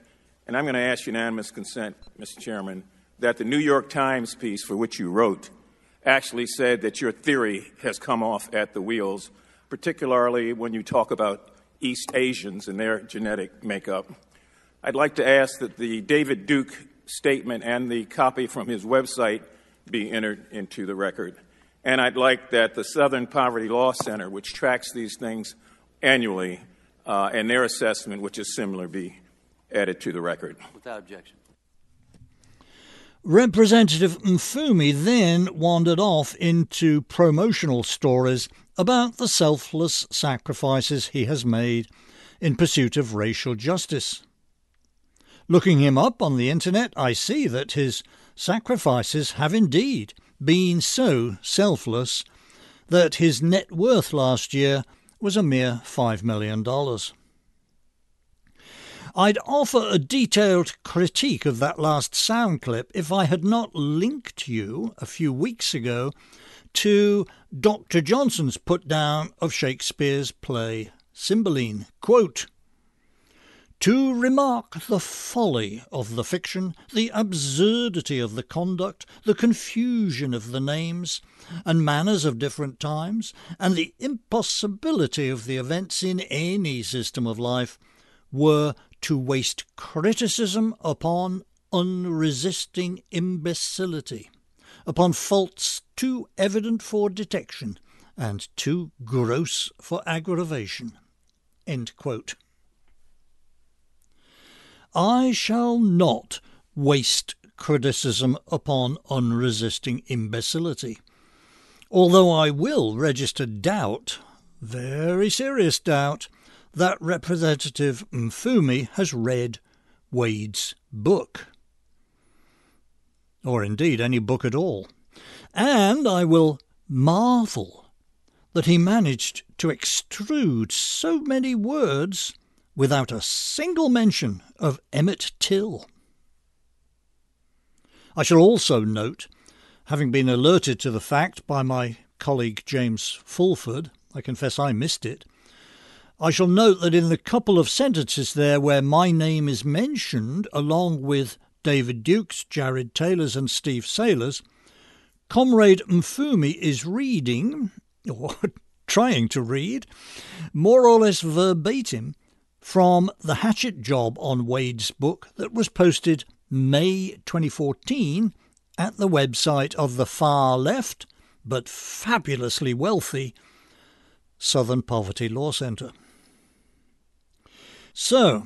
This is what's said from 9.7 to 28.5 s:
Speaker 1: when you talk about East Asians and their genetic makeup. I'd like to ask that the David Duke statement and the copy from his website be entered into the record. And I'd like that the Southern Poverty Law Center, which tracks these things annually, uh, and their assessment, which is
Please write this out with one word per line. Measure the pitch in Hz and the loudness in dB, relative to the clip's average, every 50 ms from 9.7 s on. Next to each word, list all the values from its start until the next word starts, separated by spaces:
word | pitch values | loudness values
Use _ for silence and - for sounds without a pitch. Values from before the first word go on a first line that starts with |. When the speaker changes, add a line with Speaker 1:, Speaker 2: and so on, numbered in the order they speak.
| - - - 175 160 - 156 131 127 123 120 123 120 123 117 117 120 | -16 -8 -6 -6 -6 -4 -2 0 2 2 2 2 2 0 -2 -2 -4
Speaker 1:
when | 110 117 120 113 | -6 -6 -6 -6
you | 110 | -6
talk | 101 - - 104 - - | -6 -2 0 0 0 0
about | 120 - 110 101 101 104 - - _ _ _ _ _ _ | -2 -2 -2 -2 -2 -4 -10 -20 _ _ _ _ _ _
East | - 127 123 - - - - | -6 -6 -6 -6 -8 -4 -2
Asians | 131 127 127 123 - 95 101 92 104 - 104 | 0 0 0 -2 -4 -8 -10 -12 -12 -12 -10
and | 95 101 | -8 -6
their | 110 110 110 104 | -4 -4 -4 -4
genetic | 113 - - 107 110 104 107 104 95 - - - - | -6 -10 -10 -8 -6 -4 -4 -6 -6 -10 -12 -14 -10
makeup. | 110 101 95 - - 95 95 - - - - _ _ _ _ _ _ _ _ _ _ _ _ | -8 -8 -8 -6 -6 -6 -6 -6 -10 -18 -20 _ _ _ _ _ _ _ _ _ _ _ _
I'd | - 131 139 | -8 -6 -2
like | 135 147 156 - | 0 0 0 0
to | - 123 131 | 0 2 4
ask | 135 139 135 131 - - | 4 4 4 2 -2 -8
that | 131 104 - | -10 -10 -8
the | - 120 117 113 110 | -8 -6 -6 -6 -6
David | 101 - 147 151 151 135 135 98 95 | -2 0 0 0 2 0 -4 -6 -2
Duke | - 147 139 127 - - - - - _ _ _ | -2 0 0 0 -4 -10 -18 -20 -20 _ _ _
statement | - - - - 143 135 - - 120 120 110 104 | -16 -16 -4 -2 -2 -2 -2 -4 -8 -10 -8 -4
and | 117 120 123 127 120 | -4 -4 -4 -4 -4
the | 120 117 107 | -6 -6 -6
copy | - - - 139 127 127 131 127 110 | -8 -2 0 0 0 0 -2 -6 -6
from | - 127 101 120 | -8 -10 -8 -8
his | 120 101 95 | -8 -8 -4
website | 110 131 135 131 123 - 123 120 107 107 110 - - - _ _ _ _ _ _ - | 0 0 0 0 -2 -4 -2 -2 -2 -2 -4 -8 -16 -20 _ _ _ _ _ _ -4
be | - 117 104 110 | -4 -2 -2 -4
entered | 113 110 110 107 104 90 - - | -4 -4 -4 -4 -6 -8 -12 -14
into | - 107 98 - - - 98 | -12 -12 -12 -12 -12 -10 -8
the | 92 101 | -8 -6
record. | 95 98 95 - - 87 90 - - _ _ _ _ _ _ _ _ _ | -4 -4 -4 -4 -6 -10 -12 -12 -18 _ _ _ _ _ _ _ _ _
And | 131 131 131 | 0 0 2
I'd | 123 127 104 131 | 2 0 2 2
like | 127 131 127 - - - | 2 2 2 2 -2 0
that | - 117 113 110 - | 2 2 2 2 0
the | 120 104 | -6 -8
Southern | - - 156 143 135 135 127 123 - | -4 0 2 2 2 2 -2 -4 -2
Poverty | - 143 127 123 117 117 110 107 | 0 0 0 0 0 -2 -4 -2
Law | 117 120 131 127 | 0 2 2 0
Center, | 123 - - - 107 107 90 95 | 0 -2 -6 -6 -6 -6 -8 -10
which | 98 101 - - - | -10 -12 -12 -12 -10
tracks | - - 131 127 120 - - - | -4 -2 -2 -2 -2 -4 -8 -10
these | 123 113 104 - - | -8 -8 -10 -10 -10
things | 123 113 113 113 104 - - - _ _ _ _ _ _ _ _ | -10 -8 -8 -8 -10 -12 -16 -20 _ _ _ _ _ _ _ _
annually, | - 135 135 127 117 107 95 92 92 92 90 90 - - _ _ _ _ _ _ _ | 2 2 2 2 2 -2 -2 -4 -4 -6 -8 -10 -16 -20 _ _ _ _ _ _ _
uh, | 98 107 98 98 98 - | -4 -2 0 0 0 -2
and | 113 107 113 | -2 -2 0
their | 120 127 127 | 2 2 2
assessment, | 113 - - 123 110 104 - - 110 101 101 | 0 -2 -2 -2 -2 -2 -4 -6 -10 -10 -10
which | 101 98 - - | -10 -10 -10 -10
is | 101 - | -10 -8